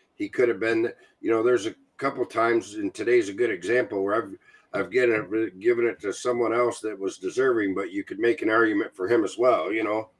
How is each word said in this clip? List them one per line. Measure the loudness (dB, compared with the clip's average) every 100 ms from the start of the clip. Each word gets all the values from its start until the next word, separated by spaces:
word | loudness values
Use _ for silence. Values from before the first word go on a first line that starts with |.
| _
he | -8 -4
could | 2 2
have | 2
been, | 0 0 0 -4 -18 _
you | 0
know, | 2
there's | 4 2 0
a | -8 _ -6
couple | -4 -4
times, | -4 0 2 2 -2
and | -6 -6
today's | -4 2 2 2
a |
good | -2 -2
example | -2 -2 0 0 -2
where | 0
I've, | 0 -2 -12 _ -20 _
I've | -6 -2
given | 2 2 2 0
it, | -2 -4 0
given | 0 2 0
it | -2
to | -6
someone | -4 -2 0 0
else | 2 0 -2
that | -8 -6
was | -6 -6
deserving, | -4 0 2 2 0
but | -2 -4
you | -6
could | -8 -2
make | 0 0
an | 2
argument | 2 4 2 -2
for | -4 0
him | 2
as | 2 2
well, | 4 4 0
you | -2
know? | -2 -2 -4 _